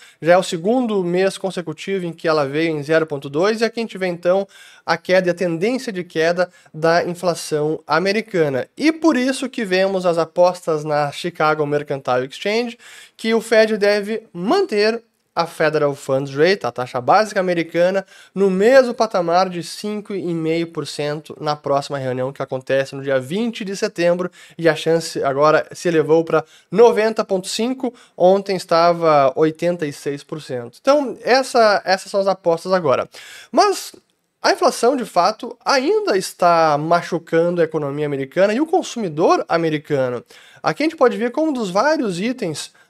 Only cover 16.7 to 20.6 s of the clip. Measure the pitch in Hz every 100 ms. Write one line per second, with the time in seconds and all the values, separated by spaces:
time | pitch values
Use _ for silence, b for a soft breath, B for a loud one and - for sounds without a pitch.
16.7 | - 127 131 123 185 214 208 185 170 165
17.7 | 165 180 190 185 B B 185 196 185 214
18.7 | 269 247 - 220 196 170 175 190 175 160
19.7 | - 208 214 208 196 170 165 160 165